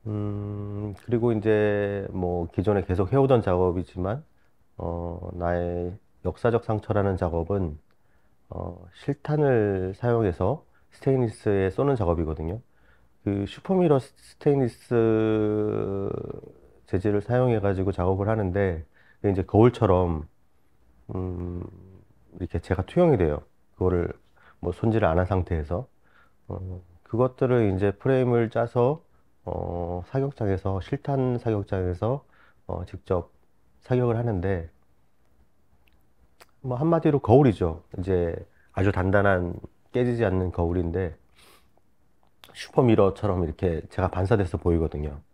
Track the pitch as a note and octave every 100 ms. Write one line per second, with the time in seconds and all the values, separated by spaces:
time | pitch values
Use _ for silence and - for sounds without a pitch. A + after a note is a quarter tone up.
0 | A2 G#2 G#2 G#2 G#2 G#2 G2+ G2+ G#2 F#2+
1 | - A2+ A#2+ A2 G#2+ G#2+ G#2 G#2 G2+ G2+
2 | G2 F#2+ F2+ F2 E2+ - F#2+ G2+ F2+ F2+
3 | F#2 C3+ C3+ B2 G2+ F2+ F2+ F2 F2 F#2
4 | F#2 B2+ D#3+ _ _ _ _ - F2 E2+
5 | E2+ E2+ F2 F2+ E2+ F2 F2 F2 F2 G2
6 | _ _ F#2 - A#2+ A2+ - G#2+ - G#2
7 | G2 F#2 F2+ E2+ E2+ G2+ F2 D2+ _ _
8 | _ _ _ _ _ F2 F2 F2 F2+ -
9 | - C#3 - D3+ D3 A#2+ G#2 F#2+ F#2 F#2+
10 | A#2+ A#2+ G#2+ E2+ F#2 D3+ _ _ _ -
11 | - C3+ A#2 - A2 G2 F#2+ F#2 C#3 C3
12 | F2 E2+ D#2 D#2 D#2+ A2 _ _ _ _
13 | _ _ - G2+ G2 - - F#3 F3+ C3+
14 | - _ - - D3+ C#3 B2 - - A#2+
15 | A2+ A2 A2 A2 G#2+ G#2+ G#2+ G#2+ G#2 G2
16 | G2 - - - - - - - - F#2+
17 | G#2 G#2 G2+ B2 B2+ A2+ G2+ F#2+ F#2+ F#2
18 | F2+ F#2+ G2+ A2 F#2+ F#2+ F#2+ E2 E2 _
19 | _ _ G2+ F#2+ F2+ G2+ A#2+ - G#2+ F2+
20 | F2+ D#2+ D2+ _ _ _ _ _ _ _
21 | - F#2 F#2 F2+ F2+ F2 F2+ F#2 F#2 F#2
22 | _ _ _ - F2+ - - - F#2 -
23 | F3 A#2+ D#2+ D2 - _ _ - F#2 F2+
24 | E2+ - _ _ - _ F2 F2 A2+ A2
25 | F#2+ E2 F2+ F#2+ E2+ E2 D2+ F2 C3+ _
26 | _ _ _ _ - F#2 F#2 F#2 - -
27 | _ A2+ B2+ - B2+ B2 G#2+ F#2 G2+ F#2+
28 | C3 C3 B2 A#2+ A2+ A#2 A#2 B2 A#2+ D#3
29 | _ _ _ _ - E2+ F2 F2 E2+ F2+
30 | F2+ C3+ C#3 - G#2 F#2+ G2 F#2+ - C#3
31 | - C#3 B2+ A#2+ A#2 G#2+ G2 G2 F2+ F2
32 | A2 C#3+ _ _ - _ - F2 F2+ F#2
33 | - F2+ - _ _ _ _ _ - B2+
34 | B2 A2+ A#2 F#2+ F#2 F#2 D#2+ _ _ _
35 | _ _ _ _ _ _ _ _ _ _
36 | _ _ _ _ - _ C3 B2 D#3 E3
37 | D#3 C#3+ - B2+ C#3 G2 E2+ D#2+ _ -
38 | F2+ F#2 E2+ E2+ - _ _ - G2 F#2+
39 | F#2 G2+ G2+ F#2 F2 - - _ _ B2
40 | B2 A#2 G#2+ F#2 F2+ F2 E2+ F2 E2+ F2+
41 | F2+ D#2+ _ _ - _ _ _ _ _
42 | _ _ _ _ - - - - B2+ A2
43 | G2 - G#2 F#2 E2 D#2 F#2+ D#2+ - -
44 | F#2 - F#2 A2 F#2 - F2+ E2+ D#2+ D2
45 | D2+ D2 -